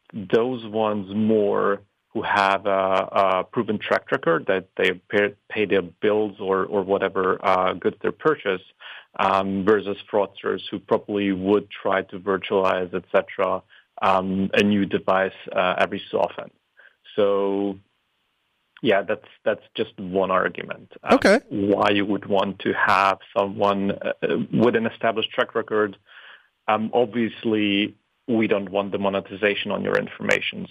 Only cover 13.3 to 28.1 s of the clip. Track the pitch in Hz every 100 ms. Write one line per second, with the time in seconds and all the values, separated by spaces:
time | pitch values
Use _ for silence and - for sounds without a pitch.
13.3 | - 95 92 - - _ - 101 95 95
14.3 | 95 95 - 104 104 92 101 - 95 95
15.3 | - - - 92 - 95 98 - 104 -
16.3 | - - _ _ _ - _ - - 101
17.3 | 101 98 98 101 98 _ _ _ _ _
18.3 | _ _ _ _ - 143 - 92 104 -
19.3 | _ 113 107 - - 110 - 92 95 92
20.3 | 92 92 - - - - - - - 202
21.3 | 226 - 110 101 98 104 104 101 98 -
22.3 | 98 101 92 113 - - 98 98 95 -
23.3 | - 98 110 101 98 98 - - - -
24.3 | 90 - - 117 113 113 - 113 110 107
25.3 | - 120 117 110 107 104 95 _ - -
26.3 | - _ _ - 107 110 - 120 120 110
27.3 | - 117 110 104 101 110 - _